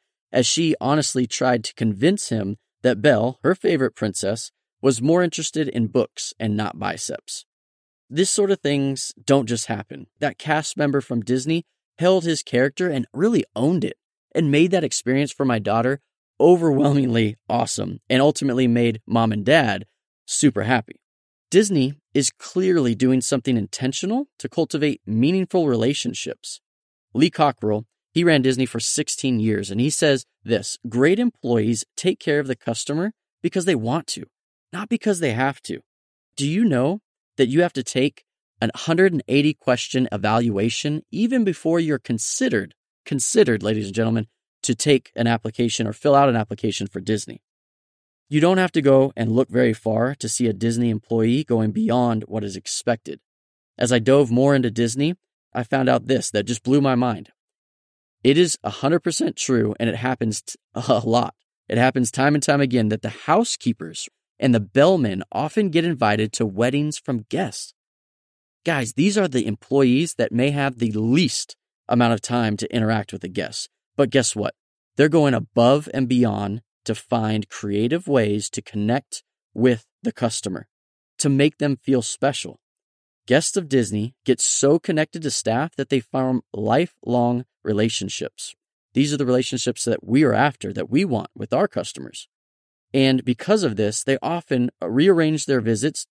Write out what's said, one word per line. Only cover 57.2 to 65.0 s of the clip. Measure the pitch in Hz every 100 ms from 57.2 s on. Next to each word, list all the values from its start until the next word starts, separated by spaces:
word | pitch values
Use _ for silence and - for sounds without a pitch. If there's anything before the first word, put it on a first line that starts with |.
| - _ _ _ _ _ _ _ _ _
It | 127 147
is | 175 -
a | 104
hundred | - 135 170
percent | 175 - 330
true, | - - 127 107 104
and | 117
it | 101
happens | 123 127 113 101
t-, | - -
<laughs> | _
a | 110 113 117
lot. | 113 117 117 - _ _ _
It | 117
happens | 127 131 120
time | - 139
and | 147
time | - 143
again | 139 120 107
that | 107
the | 110
housekeepers | - - 175 233 - - 113 82 82 - _ _ _
and | 131
the | 117
bellmen | 98 127 156 190